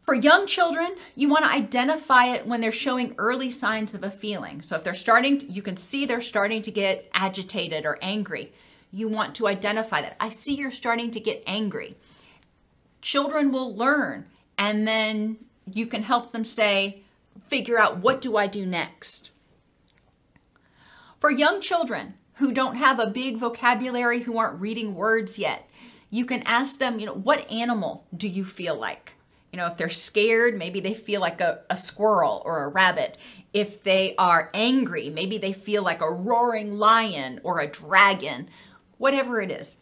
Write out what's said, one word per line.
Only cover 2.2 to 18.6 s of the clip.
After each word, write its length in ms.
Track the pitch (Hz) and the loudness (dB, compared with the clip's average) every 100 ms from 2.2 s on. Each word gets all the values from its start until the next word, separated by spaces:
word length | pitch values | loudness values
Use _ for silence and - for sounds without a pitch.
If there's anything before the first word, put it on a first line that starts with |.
| 247 | 6
it 220 | 247 - | 2 -2
when 140 | 240 | -2
they're 100 | 226 | 0
showing 420 | 220 277 254 247 - | -2 -2 -2 -2 -2
early 320 | 214 262 262 | 0 0 -2
signs 420 | 247 208 220 214 | -2 -2 -2 -4
of 100 | 196 | -6
a 60 | 190 | -8
feeling. 540 | 196 214 202 101 143 | -6 -6 -6 -8 -12
So 120 | - 160 | -6 -6
if 80 | |
they're 120 | 175 180 | -4 -4
starting 420 | - 226 262 277 | 6 6 6 2
to, 80 | - | 0
you 160 | 190 | -10
can 160 | 202 185 | -8 -8
see 280 | - 277 277 | -6 -4 -2
they're 180 | 240 | -2
starting 400 | 233 214 202 220 | -2 -2 0 -2
to 80 | 220 | -4
get 360 | 208 196 196 - | -2 0 0 -2
agitated 720 | 185 190 190 190 208 170 156 151 | -2 -2 -4 -8 -6 -4 -4 -4
or 140 | - | -4
angry. 500 | 185 208 190 156 143 _ _ _ _ | -4 -6 -6 -8 -10 _ _ _ _
You 160 | 190 220 | -6 -4
want 280 | 220 214 143 | -2 -4 -2
to 120 | 220 | -2
identify 540 | 190 202 214 220 151 | 0 -2 -2 0 -2
that. 160 | 143 - | -4 -6
"I 100 | 220 | -8
see 260 | 220 - 277 | -6 -6 -4
you're 160 | 277 | -4
starting 400 | 247 247 233 233 | -6 -2 -2 -2
to 80 | 226 | -4
get 240 | - - - | -4 -4 -4
angry." 520 | 196 214 151 85 - _ - - _ _ _ _ _ _ _ | -4 -4 -6 -10 -16 _ -20 -20 _ _ _ _ _ _ _
Children 500 | - 285 285 302 285 | -2 0 0 2 2
will 240 | 262 254 196 | 0 -4 -2
learn, 500 | 247 294 208 110 - _ _ - | 2 2 0 -6 -14 _ _ -4
and 300 | 202 214 214 | -2 0 0
then 500 | 220 214 214 214 214 - _ - | 0 0 -2 -6 -8 -14 _ -10
you 140 | 196 226 | -6 -4
can 180 | 226 | -4
help 280 | 220 247 240 | 0 0 0
them 120 | 226 | -8
say, 600 | 226 - 208 196 196 196 _ _ _ - - | -6 0 2 4 0 -6 _ _ _ -20 -4
figure 320 | 277 214 233 | -4 0 4
out, 180 | 208 - | 4 4
"What 240 | 202 269 | 0 0
do 160 | 262 214 | 0 0
I 100 | 202 | 0
do 180 | 202 | -2